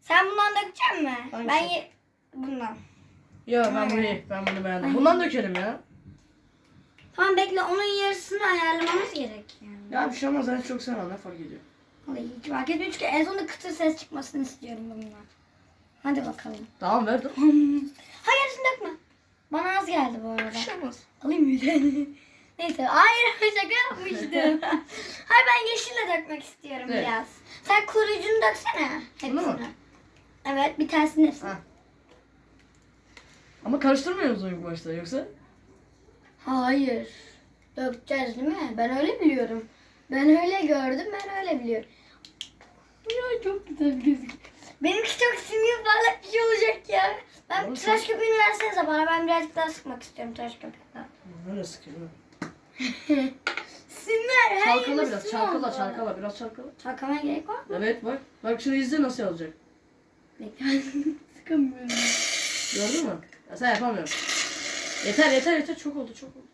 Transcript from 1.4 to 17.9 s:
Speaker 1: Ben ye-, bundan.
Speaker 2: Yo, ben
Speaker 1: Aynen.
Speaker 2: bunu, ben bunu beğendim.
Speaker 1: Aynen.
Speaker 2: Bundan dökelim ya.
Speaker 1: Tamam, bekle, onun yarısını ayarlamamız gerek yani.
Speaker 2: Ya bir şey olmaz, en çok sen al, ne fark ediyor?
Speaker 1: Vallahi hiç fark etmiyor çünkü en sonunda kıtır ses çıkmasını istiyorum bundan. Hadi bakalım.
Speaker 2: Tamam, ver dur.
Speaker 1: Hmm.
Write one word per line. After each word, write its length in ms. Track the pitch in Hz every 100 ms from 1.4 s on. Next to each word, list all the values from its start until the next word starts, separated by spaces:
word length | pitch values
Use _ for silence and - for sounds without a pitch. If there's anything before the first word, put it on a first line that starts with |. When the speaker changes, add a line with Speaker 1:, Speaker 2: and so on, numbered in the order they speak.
| 233
Speaker 1:
Ben 140 | 302
ye-, 280 | 339 339 - _ _ _ _
bundan. 420 | 262 262 262 233 226 - _ - - _ - -
Speaker 2:
Yo, 160 | 240
ben 100 | 226
Speaker 1:
Aynen. 160 | 214 214
Speaker 2:
bunu, 400 | 220 214 196 -
ben 160 | 196 190
bunu 180 | 190
beğendim. 200 | 190 180
Speaker 1:
Aynen. 100 | 269
Speaker 2:
Bundan 260 | 269 294 359
dökelim 340 | 349 247 196
ya. 260 | 180 196 269 - - - - _ _ _ _ _ - _ _ - -
Speaker 1:
Tamam, 200 | 381 370
bekle, 260 | 381 370
onun 400 | 359 381 403 403
yarısını 400 | 392 392 - 403 403
ayarlamamız 680 | 349 330 330 330 349 453
gerek 420 | 311 240 214 - -
yani. 160 | 208 202 -
Speaker 2:
Ya 200 | 254 285
bir 60 | 247
şey 120 | 277
olmaz, 200 | 285 247
en 120 | 247
çok 220 | 240 247
sen 120 | -
al, 140 | 226 175
ne 80 | 196
fark 180 | 190 170
ediyor? 200 | 147 139 - _ _ _ -
Speaker 1:
Vallahi 200 | 254 240 240
hiç 60 | 294
fark 200 | 262 262
etmiyor 220 | 320 370
çünkü 120 | -
en 200 | - 302
sonunda 220 | 311 392 339
kıtır 240 | - 370
ses 260 | 320 320 311
çıkmasını 460 | - 285 - 285
istiyorum 400 | 262 - 233 226 226
bundan. 340 | 220 214 208 208 _ _ _ _ _ _ _
Hadi 240 | 269 277 247
bakalım. 400 | - 226 220 220 _
Speaker 2:
Tamam, 260 | 185 226 214
ver 160 | 247
dur. 80 | 269
Speaker 1:
Hmm. 500 | 262 302 294 294 285 277